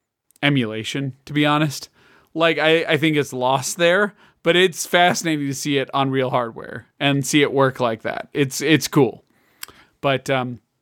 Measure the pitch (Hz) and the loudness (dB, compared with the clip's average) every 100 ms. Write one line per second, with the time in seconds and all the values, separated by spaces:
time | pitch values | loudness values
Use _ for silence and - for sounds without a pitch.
0 | _ _ _ _ 143 139 110 110 107 143 | _ _ _ _ 0 2 0 -4 -8 -6
1 | 139 - - 147 147 147 151 - - _ | -8 -10 -8 0 2 2 0 -4 -14 _
2 | _ _ _ 160 165 160 156 165 - 151 | _ _ _ 0 0 2 2 2 2 0
3 | 156 147 135 127 123 135 - - 170 185 | 2 0 -2 -2 0 0 -2 0 2 2
4 | 208 _ _ _ 165 175 190 - - 175 | 0 _ _ _ 0 4 2 0 0 4
5 | 180 - 170 151 139 135 151 139 131 139 | 4 2 -2 -4 -4 -6 -2 -2 -2 -2
6 | 135 131 127 131 117 117 - - - - | -2 -2 -2 -2 -4 -10 -14 -14 -16 -4
7 | 139 139 135 151 131 135 135 - 120 113 | -2 0 0 2 2 2 0 2 -2 -2
8 | - - - - 139 - 147 147 - 151 | -6 -8 -6 -2 -2 -2 2 2 2 2
9 | 117 - _ _ _ _ - - _ _ | 2 0 _ _ _ _ -20 -20 _ _
10 | 139 131 139 135 123 120 _ _ | -2 -2 -2 -2 -2 -10 _ _